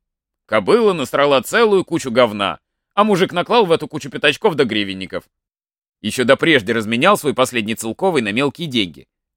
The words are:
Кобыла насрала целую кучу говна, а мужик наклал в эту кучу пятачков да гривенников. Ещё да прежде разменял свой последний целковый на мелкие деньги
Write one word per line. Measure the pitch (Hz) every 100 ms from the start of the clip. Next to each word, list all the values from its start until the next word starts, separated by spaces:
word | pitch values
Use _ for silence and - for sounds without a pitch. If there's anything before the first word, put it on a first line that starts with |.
| _ _ _ _ _
Кобыла | 107 92 220 214
насрала | 175 123 143 143 135
целую | - 208 226 190
кучу | - 165 135
говна, | 117 120 104 98 71 _ _ _
а | -
мужик | 214 185 185
наклал | 175 175 233 185
в |
эту | 160 151
кучу | 151 147
пятачков | 139 147 143 214
да | 151
гривенников. | 123 107 98 95 92 90 - _ _ _ _ _ _ _
Ещё | 107 131
да | 117 135
прежде | 170 147 95
разменял | 117 107 117 170 208
свой | 147
последний | 117 127 120 107
целковый | 110 113 107 190 156
на | 107
мелкие | 107 143 - 165
деньги | 123 92 71 - _ _